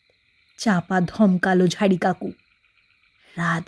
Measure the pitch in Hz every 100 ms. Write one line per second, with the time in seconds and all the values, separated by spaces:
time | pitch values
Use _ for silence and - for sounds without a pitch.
0 | _ _ _ _ _ - 226 180 - 185
1 | 170 - 208 180 196 185 180 - 202 175
2 | 196 175 196 - _ _ _ _ _ _
3 | _ _ _ 170 170 165